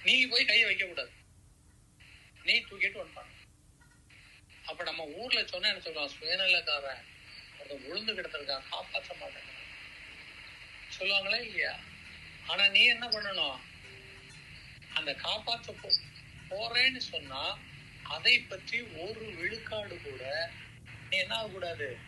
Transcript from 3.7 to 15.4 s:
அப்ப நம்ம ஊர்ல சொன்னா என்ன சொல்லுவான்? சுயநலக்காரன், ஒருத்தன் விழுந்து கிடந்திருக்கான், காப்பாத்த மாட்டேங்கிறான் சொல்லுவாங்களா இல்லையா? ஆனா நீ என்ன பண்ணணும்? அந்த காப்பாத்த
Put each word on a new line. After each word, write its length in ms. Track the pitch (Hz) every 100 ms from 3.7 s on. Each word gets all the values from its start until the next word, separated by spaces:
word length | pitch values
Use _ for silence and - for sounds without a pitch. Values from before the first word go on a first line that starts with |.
| - - - - - - - - -
அப்ப 200 | - -
நம்ம 200 | 170 160 156
ஊர்ல 260 | 160 247 226 -
சொன்னா 260 | 180 202
என்ன 120 | 190 170
சொல்லுவான்? 300 | 156 143 -
சுயநலக்காரன், 880 | 156 180 190 180 165 147 139 131 - - - - -
ஒருத்தன் 300 | - - 143 139
விழுந்து 260 | 180 220
கிடந்திருக்கான், 560 | 196 170 156 139 135 -
காப்பாத்த 400 | 139 - - -
மாட்டேங்கிறான் 440 | - 190 - - - - - - - - - - - - - - - -
சொல்லுவாங்களா 480 | - 190 196 190 214
இல்லையா? 320 | 233 185 139 - - - - - - - -
ஆனா 160 | - -
நீ 140 | - 233
என்ன 200 | 233 480
பண்ணணும்? 520 | 622 622 571 - - - - - - - - - - - - - - -
அந்த 180 | - 147 135 165
காப்பாத்த 500 | 208